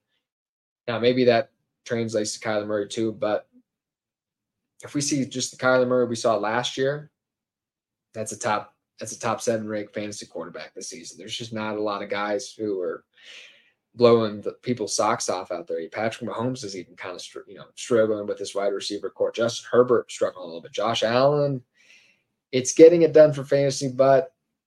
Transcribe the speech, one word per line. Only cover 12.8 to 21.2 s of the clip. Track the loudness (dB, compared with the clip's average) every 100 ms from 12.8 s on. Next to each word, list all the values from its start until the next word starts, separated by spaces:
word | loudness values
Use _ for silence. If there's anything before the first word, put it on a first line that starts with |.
are | -6 -8 _ _ -20 -20 -20 _ _ _ _ 4
blowing | 6 6 2 -4
the | -10
people's | -10 -6 -6 -4
socks | -2 0 0 -4
off | -6 -6
out | -10 -6
there. | -8 -8
Patrick | -6 -6 -6 -10
Mahomes | -6 -6 -6
is | -10 -12
even | -14
kinda | -14 -14 -12
str-, | -14 -16 -18
you | -20
know, | -20
struggling | -14 0 2 2 0 -4
with | -8
his | -6
wide | -2 -2
receiver | -2 -6 -8 -8
core. | -4 -4
Justin | 0 -2 -2 0
Herbert | 4 4 4 0
struggling | -4 -6 -6
a | -14
little | -14
bit. | -12
Josh | -6 -4 -2
Allen, | 0 2